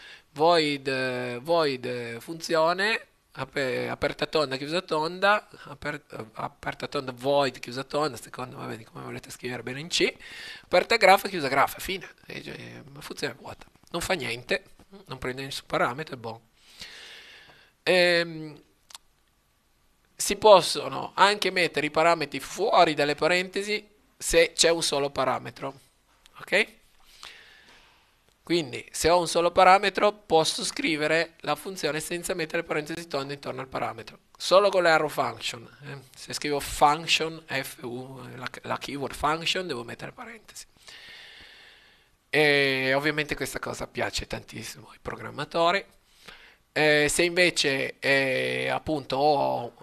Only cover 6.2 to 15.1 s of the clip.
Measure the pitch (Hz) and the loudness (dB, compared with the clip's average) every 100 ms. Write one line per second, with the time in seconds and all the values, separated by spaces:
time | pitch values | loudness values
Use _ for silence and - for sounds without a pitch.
6.2 | 110 - 123 - 139 143 127 147 127 120 | -14 -10 -10 -10 -10 -8 -8 -6 -8 -6
7.2 | 131 143 135 123 - 123 135 147 151 113 | 0 2 2 -2 -10 -10 -6 -2 -2 -4
8.2 | - - 127 139 123 110 113 135 127 120 | -12 -12 -12 -10 -10 -12 -14 -16 -12 -12
9.2 | - - 123 123 117 135 165 - 196 - | -14 -12 -10 -8 -8 -10 -4 0 0 -2
10.2 | - - - - - - - 226 185 196 | -14 -16 -16 -18 0 2 2 6 8 6
11.2 | 208 185 139 - - - - 185 - - | 4 -4 0 2 2 0 -8 -8 -10 -18
12.2 | - 143 143 139 120 120 - 143 - - | -16 -14 -12 -14 -14 -18 -18 -18 -16 -8
13.2 | 147 - - - - _ _ 175 - 185 | -8 -8 -14 -18 -20 _ _ -6 -2 -2
14.2 | 123 117 - 196 - - _ 196 - | -4 -8 -4 -4 -6 -20 _ -20 -16